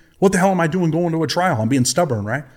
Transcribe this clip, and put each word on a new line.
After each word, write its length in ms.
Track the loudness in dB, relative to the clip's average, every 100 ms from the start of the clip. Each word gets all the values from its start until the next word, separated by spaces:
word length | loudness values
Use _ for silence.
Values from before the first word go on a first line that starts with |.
| _ -2
What 140 | 0
the 80 | 2
hell 100 | 2
am 100 | 2
I 60 | 0
doing 240 | 0 0
going 220 | 0 -2
to 100 | -2
a 60 | -2
trial? 340 | 0 0 0
I'm 80 | 0
being 160 | 0 0
stubborn, 400 | 0 0 -2 -4
right? 180 | -6 -8